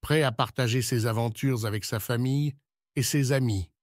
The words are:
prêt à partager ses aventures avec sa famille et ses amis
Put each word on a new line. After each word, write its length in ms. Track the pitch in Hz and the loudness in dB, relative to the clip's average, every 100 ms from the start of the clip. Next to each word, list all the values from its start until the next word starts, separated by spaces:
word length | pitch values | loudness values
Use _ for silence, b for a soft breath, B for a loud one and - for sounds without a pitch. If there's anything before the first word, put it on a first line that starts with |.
prêt 200 | - 151 | 2 2
à 100 | 143 | 2
partager 500 | 117 123 - 123 123 | 2 -2 2 0 2
ses 240 | 117 120 113 | 0 0 0
aventures 580 | 110 117 113 139 123 | 0 -2 -2 -2 0
avec 200 | 107 107 | -2 -4
sa 140 | - 113 | -4 -6
famille 560 | - 120 127 139 147 139 _ _ _ | -2 -2 0 0 0 -4 _ _ _
et 80 | - | -4
ses 300 | 127 151 131 | 0 2 2
amis 380 | 139 127 101 87 _ | 2 2 0 -4 _